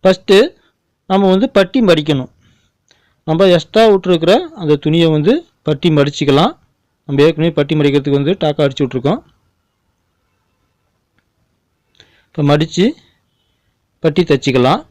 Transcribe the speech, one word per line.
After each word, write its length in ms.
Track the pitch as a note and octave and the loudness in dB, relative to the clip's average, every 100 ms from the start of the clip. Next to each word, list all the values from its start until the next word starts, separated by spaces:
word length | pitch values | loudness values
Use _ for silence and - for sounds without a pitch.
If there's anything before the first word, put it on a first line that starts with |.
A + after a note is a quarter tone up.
ஃபஸ்ட்டு 340 | F#3+ F#3 - G3 D4 _ _ _ _ _ _ | 0 0 2 2 2 _ _ _ _ _ _
நம்ம 180 | F#3+ G3 | 0 2
வந்து 140 | F#3+ B3+ G3+ | 0 0 0
பட்டி 220 | F#3 C4 G#3+ | 0 0 2
மடிக்கணும். 420 | D#3+ D3+ C#3+ B2+ _ _ _ _ _ _ _ _ _ - | 0 0 -4 -4 _ _ _ _ _ _ _ _ _ -6
நம்ம 200 | D#3+ F#3+ F3 | 0 2 2
எக்ஸ்ட்ரா 280 | - G#3+ A3+ | 0 2 2
விட்டுருக்கிற 420 | G3 F3+ F3 E3 A3+ F4 A3 | 2 0 0 2 0 -2 -8
அந்த 160 | D#3+ D3 D#3 | -2 -2 0
துணியை 240 | E3 E3 D#3 | 0 2 2
வந்து 180 | D3+ D4 - _ - | 0 -2 -4 _ -6
பட்டி 220 | D3 F3 D3+ | -2 0 0
மடிச்சுக்கலாம். 560 | C#3+ - C#3+ C#3 G3 E4 _ _ _ _ - | 0 -2 0 2 0 -4 _ _ _ _ -8
நம்ம 160 | C#3 D3+ | 0 0
ஏற்கனவே 260 | D#3 E3 D3+ | 2 -2 -2
பட்டி 160 | C#3+ D#3 | -2 0
மடிக்கிறதுக்கு 380 | C#3+ C#3+ C#3+ C#3 | 0 0 0 -2
வந்து 160 | C#3+ G3 | -2 -2
டாக்கா 220 | D#3 D3 C#3+ | -4 -2 -4
அடிச்சு 160 | C3 C3+ | -2 -6
விட்ருக்கோம். 360 | B2+ C3 A#3 _ _ _ _ _ _ _ _ _ _ _ _ _ _ _ _ _ _ _ _ _ _ _ _ _ _ _ _ _ _ _ | -4 -4 -4 _ _ _ _ _ _ _ _ _ _ _ _ _ _ _ _ _ _ _ _ _ _ _ _ _ _ _ _ _ _ _
இப்போ 140 | - C#3+ | -4 0
மடிச்சு 360 | D3 D#3+ - G#3+ E4 _ _ _ _ _ _ _ _ _ _ | 0 -2 -2 -2 -4 _ _ _ _ _ _ _ _ _ _
பட்டி 200 | D#3+ D#3 E3+ | -4 -2 -2
தைச்சிக்கலாம். 520 | C#3+ - B2+ B2+ G3+ - | -2 -2 0 0 -2 -6